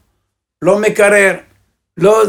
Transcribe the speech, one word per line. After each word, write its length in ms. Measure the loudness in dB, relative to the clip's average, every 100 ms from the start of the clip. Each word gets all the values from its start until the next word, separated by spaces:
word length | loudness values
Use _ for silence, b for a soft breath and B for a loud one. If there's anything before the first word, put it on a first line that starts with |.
| _ _ _ _ _ _
לא 180 | -2 -2
מקרר, 560 | -2 0 0 2 0 -4 -12 _ _ _ _ -2
לא, 260 | 0 0